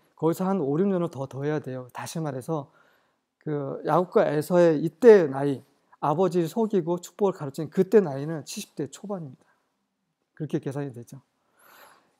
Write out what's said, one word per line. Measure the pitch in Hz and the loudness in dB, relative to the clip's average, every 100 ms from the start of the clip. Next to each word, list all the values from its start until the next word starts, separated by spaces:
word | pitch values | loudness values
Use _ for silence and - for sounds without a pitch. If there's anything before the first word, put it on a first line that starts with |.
| _ _ | _ _
거기서 | 160 165 185 | -2 0 -2
한 | 196 | -2
오륙 | 139 156 202 | 0 0 0
년을 | 180 170 | 0 -4
더 | 127 135 | -6 -10
둬야 | 131 147 151 | -6 -4 -4
돼요. | 139 127 123 | -6 -12 -12
다시 | - - 165 | -14 -10 -8
말해서 | 156 127 139 160 127 _ _ _ _ _ _ _ | -8 -8 -6 -6 -8 _ _ _ _ _ _ _
그 | 156 147 139 - 156 | -8 -6 -6 -6 0
야곱과 | 160 180 214 156 | 0 2 2 2
에서의 | 151 147 180 170 147 | 0 2 4 4 4
이때의 | 160 - 240 208 151 | -2 6 8 10 6
나이, | 135 143 123 - _ _ _ | -2 -4 -4 -10 _ _ _
아버지를 | 156 156 185 175 160 | -2 2 0 0 -2
속이고 | 226 220 190 165 175 | -2 -2 -2 -2 -4
축복을 | - - 196 | -8 -2 -2
가로챈 | - 143 165 147 | -2 -8 -8 -4
그때 | 190 185 220 | -2 2 2
나이는 | 170 135 151 160 | 2 -4 -8 -10
칠십 | - 208 - | -10 -14 -12
대 | - 135 | -10 -10
초반입니다. | - 202 190 143 131 _ _ _ _ _ _ _ _ _ | -10 -12 -12 -12 -18 _ _ _ _ _ _ _ _ _
그렇게 | - 156 156 | -12 -6 -6
계산이 | 143 139 143 | -6 -8 -8
되죠. | 117 117 131 _ _ _ _ _ - - _ _ | -12 -18 -20 _ _ _ _ _ -20 -20 _ _